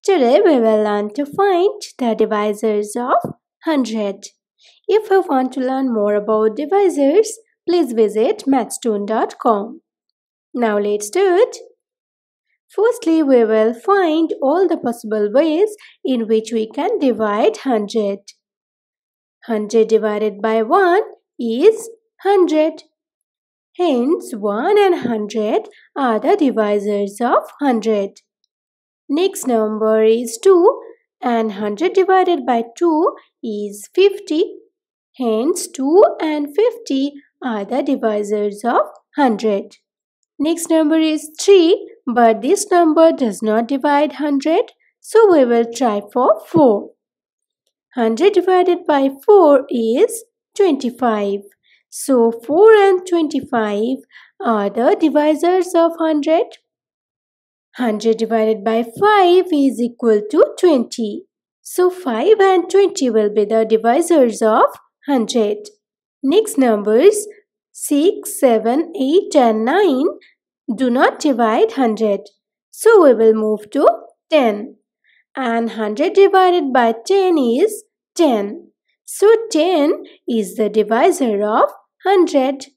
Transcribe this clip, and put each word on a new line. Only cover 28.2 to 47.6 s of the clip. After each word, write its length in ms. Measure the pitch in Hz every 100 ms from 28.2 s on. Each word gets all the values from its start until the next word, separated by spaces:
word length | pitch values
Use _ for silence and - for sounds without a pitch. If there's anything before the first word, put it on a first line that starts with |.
| _ _ _ _ _ _ _ _ _
Next 400 | 294 381 392 262
number 560 | 233 214 214 220 220
is 340 | 220 226 240 -
two, 380 | 392 370 370 - - - _ _
and 320 | 254 233 220
hundred 400 | 196 208 208 359
divided 520 | 381 359 370 370 247 240
by 180 | 233 226 -
two 360 | 339 311 381 - _ _
is 460 | 240 208 208 202 - -
fifty. 600 | 392 392 - 311 381 - _ _ _ _ _ _
Hence, 480 | 247 220 269 359 -
two 380 | - 269 349 622 -
and 340 | 311 302 285
fifty 600 | 285 466 466 - 269 277 285 _ _
are 220 | 262 214
the 180 | 202 247
divisors 840 | 277 262 226 208 202 208 208 202 233
of 160 | 320 605 - _ -
hundred. 640 | 277 208 220 202 - _ _ _ _ _ _ _
Next 320 | 294 330 -
number 280 | 320 311 320
is 320 | 320 311 302 -
three, 500 | - 392 330 403 - - -
but 360 | 240 233 220
this 280 | 240 403 -
number 440 | 359 330 311 320
does 280 | 320 247 180
not 280 | 220 214 233
divide 440 | 277 294 285 302
hundred, 600 | 277 294 277 302 339 494 _ _ _
so 320 | - 427 440
we 140 | 330 247
will 260 | 233 233
try 280 | 233 254 208 202
for 300 | 247 262 640 -
four. 420 | 330 269 208 - _ _ _ _ _ _ _